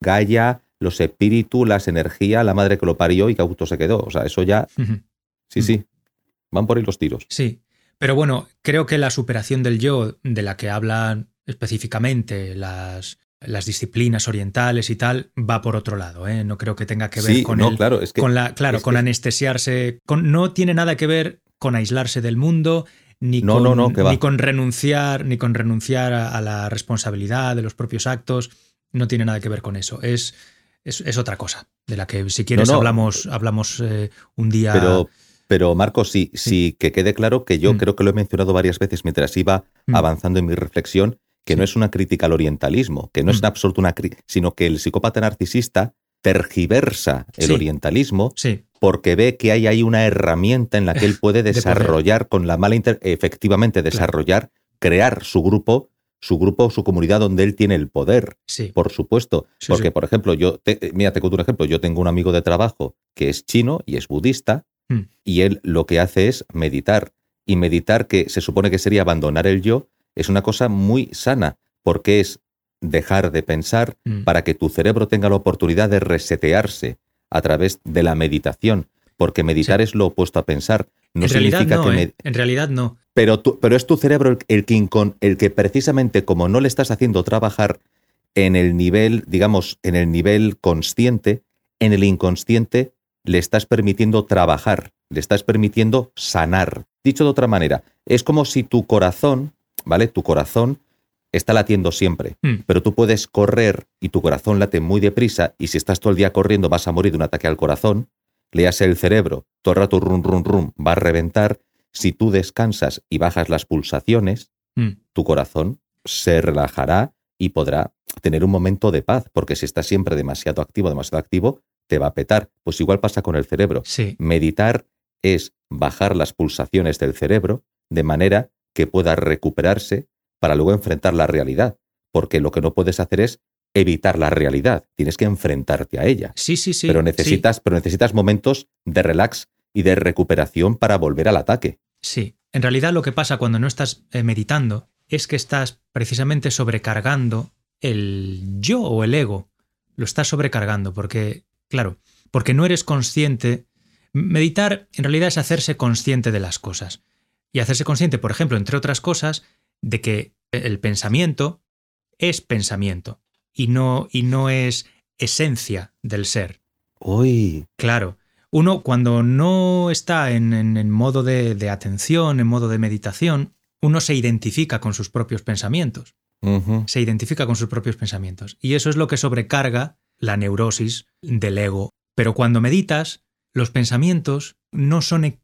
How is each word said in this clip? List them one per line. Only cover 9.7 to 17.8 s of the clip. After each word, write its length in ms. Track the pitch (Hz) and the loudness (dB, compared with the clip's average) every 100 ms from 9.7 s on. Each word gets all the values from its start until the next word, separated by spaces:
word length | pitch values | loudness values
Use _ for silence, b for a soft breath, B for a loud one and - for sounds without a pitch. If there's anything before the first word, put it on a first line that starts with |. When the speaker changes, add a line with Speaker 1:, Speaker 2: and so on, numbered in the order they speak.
| 117 | 0
Speaker 2:
yo, 400 | 131 139 107 - | 0 0 -2 -6
de 180 | 135 110 | -6 -4
la 160 | 101 98 | -4 -6
que 120 | 104 | -6
hablan 580 | 104 110 113 113 107 107 _ - | -4 -4 -2 -2 -4 -8 _ -14
específicamente 1080 | 123 110 107 107 110 120 127 107 101 95 92 | -10 -6 -6 -6 -4 -2 -2 -4 -8 -10 -10
las, 640 | 95 92 92 92 92 - _ _ | -10 -10 -12 -12 -14 -18 _ _
las 260 | - 101 98 | -10 -8 -6
disciplinas 640 | 107 117 117 120 113 110 | -6 -6 0 0 0 -2
orientales 600 | 104 98 98 123 120 113 | -6 -4 -2 0 -2 -4
y 60 | 117 | -4
tal, 360 | 120 127 - - | -2 -4 -6 -8
va 240 | 110 113 | -2 -2
por 140 | 117 107 | -2 -4
otro 200 | 104 101 | -6 -8
lado, 300 | 87 85 92 | -10 -10 -6
¿eh? 160 | 110 | -4
No 140 | 104 104 | -4 -6
creo 180 | 110 104 | -6 -6
que 100 | 104 | -6
tenga 240 | 107 107 | -4 -4
que 120 | 113 | -4
ver 140 | 107 117 | 2 2
Speaker 1:
Sí, 80 | |
Speaker 2:
con 160 | 117 113 | 2 2
Speaker 1:
no, 100 | 113 | 2
Speaker 2:
el, 80 | |
Speaker 1:
claro, 240 | 110 | 4